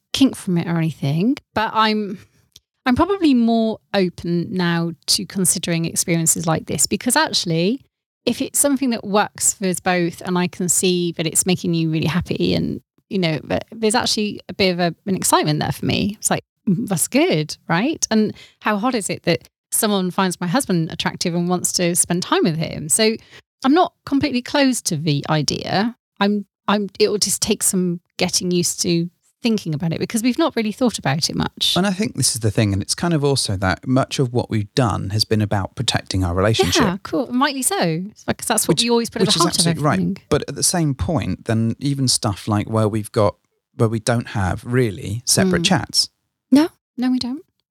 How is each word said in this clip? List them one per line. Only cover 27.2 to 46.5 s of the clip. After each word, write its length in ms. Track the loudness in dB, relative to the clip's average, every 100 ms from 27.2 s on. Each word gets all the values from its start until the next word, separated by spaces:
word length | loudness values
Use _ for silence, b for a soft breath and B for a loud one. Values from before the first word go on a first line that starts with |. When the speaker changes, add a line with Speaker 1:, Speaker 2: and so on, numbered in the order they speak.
| -2 -2
Speaker 1:
take 200 | -2 0
some 380 | 0 0 0 -2 _ -4
getting 320 | -2 -2 0
used 300 | 0 0 -2
to 260 | 0 0 -2 -8 _ _
thinking 320 | -2 -2 -2 -4
about 160 | -2
it, 80 | -4
because 240 | -4 -2
we've 140 | 0 0
not 160 | 0 0
really 160 | -4
thought 260 | 0 -2 0
about 320 | -2 -2 -2
it 60 | -2
much. 400 | -4 -2 -2 0
Speaker 2:
And 100 | 0
I 60 |
think 240 | 0 -2 -2
this 180 | -2
is 60 | 0
the 100 | 0
thing, 220 | 2 2
and 100 | 0
it's 140 | -2 -2
kind 180 | 0
of 120 | 2 2
also 320 | 0 -2 0
that 280 | 0 0 0
much 320 | 0 2 0
of 140 | 0
what 180 | -2 -2
we've 240 | -2 -2
done 360 | 0 0 0 -2
has 160 | -2 0
been 160 | 0
about 340 | 2 -2 -4 -6
protecting 480 | -2 -2 -2 -2
our 100 | 0
relationship. 480 | 2 4 4 2 2
Speaker 1:
Yeah, 140 | 2 -2
cool. 240 | -4 -4 -2
And 140 | 0
rightly 200 | 0 0
so. 140 | -2 0 0 -2 -6
It's 160 | -8 -8
like, 120 | -6
'cause 100 | -2
that's 220 | 0 0
what 60 | 0
Speaker 2:
Which, 80 |
Speaker 1:
you 100 | 2
always 160 | 0 0
put 120 | 0
at 60 | 0
Speaker 2:
which 80 | 2
Speaker 1:
the 40 |
Speaker 2:
is 40 |
Speaker 1:
heart 100 | 2 2
of 40 |
Speaker 2:
absolutely 240 | 0 2
right. 100 | 2 2
Speaker 1:
everything. 180 | 0 -4 -2
Speaker 2:
But 160 | -2 -2
at 80 | -4
the 80 |
same 320 | 0 2 0 0
point, 480 | -2 -2 -2 -4
then 320 | -2 0 0 -2
even 280 | -2 0 0
stuff 400 | 0 -2 -2 -2
like 220 | -2 0
where 180 | 0 0
we've 240 | -2 -2
got, 240 | 2 2 0 _ _ _ -2
where 140 | 0
we 100 | 0
don't 280 | 0 -2 -2
have 340 | -2 -2 -4
really 600 | -2 0 0 -2 -6 -6 0
separate 380 | 2 2 2
Speaker 1:
Mm. 20 | 2
Speaker 2:
chats. 420 | 0 0 -2 -2 _ _ _
Speaker 1:
No, 200 | _